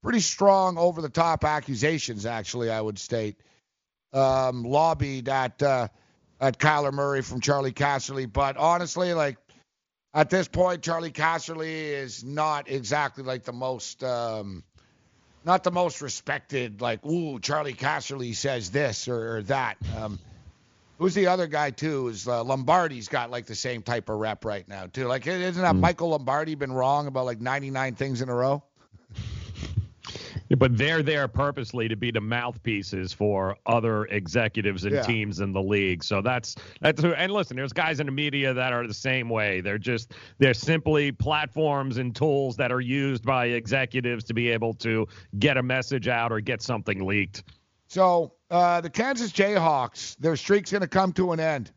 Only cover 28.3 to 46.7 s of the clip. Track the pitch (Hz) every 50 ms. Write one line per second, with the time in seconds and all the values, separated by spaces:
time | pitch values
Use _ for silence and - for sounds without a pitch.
28.3 | 123 120 123 135 139 143 - _ _ _ _ _ _ - _ _ - - - -
29.3 | - - - - - - - - - - - - - _ - - - - - -
30.3 | - - - - 139 131 143 131 123 107 135 147 165 165 151 151 156 147 139 120
31.3 | 113 135 139 143 143 139 123 107 - 127 113 113 110 104 123 120 113 113 104 107
32.3 | 120 120 120 123 120 110 - 120 110 101 95 - - 98 92 90 - - 104 104
33.3 | 101 95 95 95 98 - _ - 117 117 110 117 110 107 107 - 101 104 92 82
34.3 | 78 120 117 107 - 113 101 104 98 90 85 101 139 143 120 104 120 110 107 104
35.3 | 101 78 101 98 95 98 95 98 104 101 98 95 90 85 - - 104 98 98 123
36.3 | 127 123 113 - - - - - - - - 151 156 - 151 175 165 139 175 190
37.3 | 202 208 180 - 127 127 135 135 107 - 165 160 156 131 151 139 135 135 151 147
38.3 | 139 143 135 135 127 123 127 127 123 120 120 113 104 - - 135 131 131 120 117
39.3 | 117 110 107 104 95 92 90 101 101 110 - 123 120 113 117 _ - - - -
40.3 | - _ 139 135 120 - - - 160 160 151 156 156 147 147 143 131 - - 143
41.3 | 156 151 151 135 - 151 156 151 143 139 135 135 120 123 131 123 113 - 143 156
42.3 | 143 139 139 131 117 - 139 120 123 127 127 120 131 143 139 139 135 117 113 131
43.3 | 135 127 123 120 120 120 113 107 120 135 131 127 - 131 120 120 120 113 113 -
44.3 | 113 110 120 120 117 113 113 117 110 - - 117 113 110 110 - - - - -
45.3 | - 101 104 147 135 131 127 123 127 131 123 - 143 131 104 127 123 117 117 117
46.3 | 113 107 107 123 127 110 - -